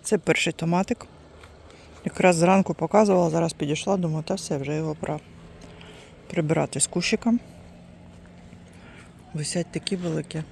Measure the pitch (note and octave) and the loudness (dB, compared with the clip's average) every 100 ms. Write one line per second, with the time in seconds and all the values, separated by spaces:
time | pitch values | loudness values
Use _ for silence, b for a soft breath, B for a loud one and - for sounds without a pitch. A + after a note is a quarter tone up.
0 | - G3+ - D#3+ - - E3 F3 F#3+ A#3+ | 0 0 2 0 0 -2 0 0 0 -4
1 | - - - - - - - B B - | -8 -20 -20 -20 -20 -20 -20 B B -10
2 | - - F#3 E3+ F3 F#3+ F#3 F3 E3 G#3 | -10 4 4 6 6 6 4 -2 2 4
3 | G#3+ F#3 E3+ D#3+ E3 - D3 D3+ - F#3+ | 6 4 4 2 0 -2 -4 -2 -2 0
4 | F3 D#3 D#3 A#3+ - D3 C#3 D3+ D#3+ D3+ | 0 -2 -4 -6 -4 -4 -2 -4 -4 -4
5 | - D3+ - - - - B B B B | -6 -6 -10 -20 -20 -20 B B B B
6 | B - - - D3+ D#3+ D#3+ C#3 - F3+ | B -20 -6 -2 0 0 0 -2 -4 -2
7 | - A3 A#3+ A#3+ - - - - - - | 0 0 2 0 -2 -20 -20 -20 -20 -20
8 | - - - - - - - B B B | -20 -20 -20 -20 -20 -20 -20 B B B
9 | B - - D3+ D3 F3+ E3+ D#3+ - F#3+ | B -20 -12 -8 -4 -4 -4 -6 -4 -4
10 | F3 D#3 D3 D#3+ D#3+ | -2 -4 -4 -8 -8